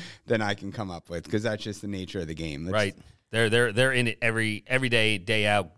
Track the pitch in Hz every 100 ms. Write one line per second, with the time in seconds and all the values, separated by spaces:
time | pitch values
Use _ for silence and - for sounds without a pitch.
0 | - - - 113 104 101 98 92 98 85
1 | - 85 - 107 113 107 110 101 101 95
2 | 92 98 78 80 80 71 85 104 98 -
3 | - _ _ 110 113 117 120 104 131 127
4 | 120 - 117 113 110 107 - 131 131 117
5 | 110 104 90 110 104 104 82